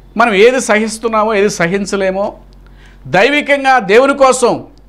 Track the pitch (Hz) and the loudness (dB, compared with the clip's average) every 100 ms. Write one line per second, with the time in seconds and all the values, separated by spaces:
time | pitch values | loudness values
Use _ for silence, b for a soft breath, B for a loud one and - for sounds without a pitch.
0 | b 202 240 190 233 254 226 214 220 214 | b -2 0 4 2 2 -2 -2 -2 -6
1 | 233 220 214 208 202 202 170 196 196 202 | -4 -2 -2 0 -2 -2 -4 -4 -4 -4
2 | 190 185 208 - - - - b b b | -4 -4 -6 -10 -20 -20 -20 b b b
3 | 131 175 240 294 285 277 269 254 185 220 | -4 0 2 0 0 0 2 0 2 2
4 | 277 277 262 247 226 143 - - | 2 2 2 2 0 -2 -8 -20